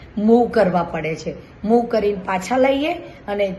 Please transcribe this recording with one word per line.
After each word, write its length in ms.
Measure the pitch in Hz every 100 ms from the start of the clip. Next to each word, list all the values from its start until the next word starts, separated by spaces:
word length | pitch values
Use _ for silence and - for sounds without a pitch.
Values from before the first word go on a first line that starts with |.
| - -
મૂવ 300 | 214 233 226
કરવા 340 | 226 185 175
પડે 320 | 165 165 156
છે. 200 | 156 170 147 - -
મૂવ 220 | 202 240 233
કરીને 320 | 220 208 202 185
પાછા 300 | 190 - 254
લઈએ 360 | 269 277 302 349 - - -
અને 280 | 202 196